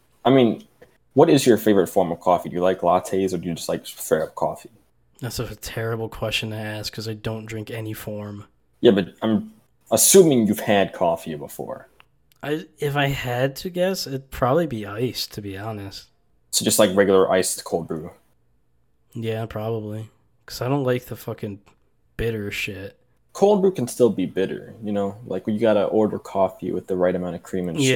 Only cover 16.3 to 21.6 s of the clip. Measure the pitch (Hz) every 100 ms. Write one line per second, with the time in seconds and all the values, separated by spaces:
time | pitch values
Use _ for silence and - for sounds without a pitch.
16.3 | _ _ - 110 - 104 95 98 95 92
17.3 | 92 90 - - 85 82 82 82 - _
18.3 | _ _ _ _ _ _ _ _ 117 113
19.3 | 110 113 107 110 113 107 107 113 _ _
20.3 | _ - - 120 143 127 123 - 113 -
21.3 | 110 110 98